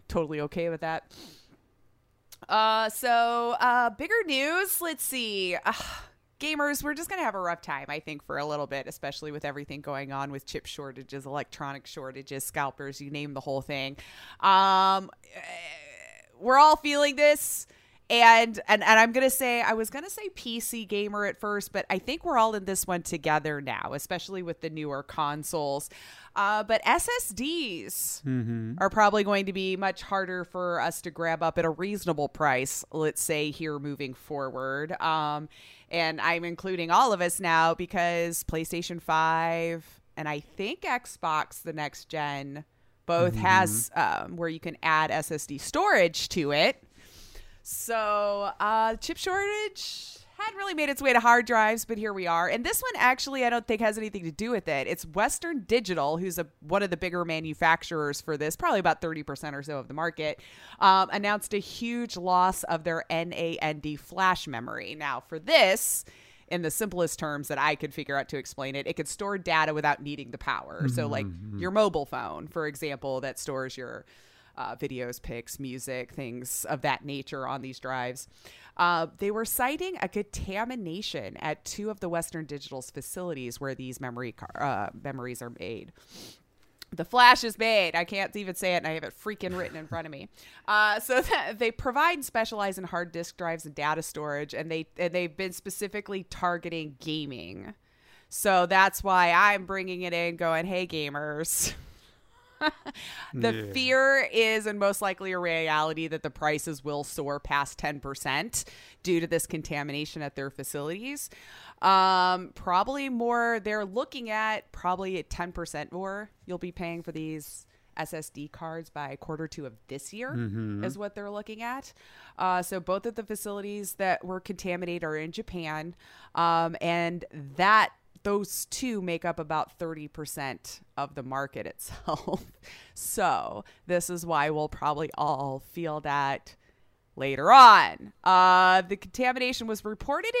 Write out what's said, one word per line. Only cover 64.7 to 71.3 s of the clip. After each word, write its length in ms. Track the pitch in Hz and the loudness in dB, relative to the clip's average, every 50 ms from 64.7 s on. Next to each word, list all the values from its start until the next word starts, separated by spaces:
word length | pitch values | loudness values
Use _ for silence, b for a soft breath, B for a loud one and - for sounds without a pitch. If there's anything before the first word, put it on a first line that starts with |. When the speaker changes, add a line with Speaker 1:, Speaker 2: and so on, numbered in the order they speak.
| 110 117 - 95 139 | -8 -10 -10 -10 -10
Speaker 1:
Now, 260 | 156 151 143 131 123 | -8 -6 -6 -6 -6
for 180 | - - 165 156 | -8 -10 -12 -10
this, 640 | 160 233 330 302 226 185 190 185 - - - - - B B B B B B B B B | 0 6 8 8 8 8 6 2 0 -2 -2 -4 -6 B B B B B B B B B
in 140 | - 175 165 | -4 -2 -2
the 80 | 156 | -2
simplest 460 | - - 220 202 180 180 170 156 - - | -2 -2 -4 -2 0 0 0 0 0 -4
terms 300 | 175 151 147 143 143 - | -6 -6 -6 -6 -6 -4
that 120 | 151 135 | -2 0
I 160 | 139 151 151 | 2 2 0
could 180 | - 156 143 - | 0 -4 -8 -8
figure 240 | 165 143 - 143 139 | -8 -6 -4 -2 -4
out 100 | 127 - | -4 -4
to 80 | - 135 | -6 -8
explain 380 | 127 - - - 135 135 135 | -8 -8 -10 -8 -8 -6 -6
it, 120 | 143 139 - | -6 -6 -6
it 100 | 170 - | -4 -6
could 100 | 151 - | -6 -6
store 300 | - - 208 202 202 190 | -6 -6 -6 -4 -4 -4
data 360 | 165 180 160 156 156 156 151 | -2 2 2 2 4 2 0
without 300 | 151 151 147 143 - 143 | 0 2 2 0 0 -2
needing 280 | 143 147 143 139 117 | -8 -10 -10 -10 -12
the 60 | 120 127 | -14 -10
power. 520 | - 139 127 - 64 - - - 151 131 | -4 -4 -4 -4 -4 -8 -6 -2 -2 0
So, 180 | 123 165 151 143 | 0 0 -2 -2
like, 200 | - - 101 | -2 -4 -4
Speaker 2:
Mm-hmm. 320 | 95 | -6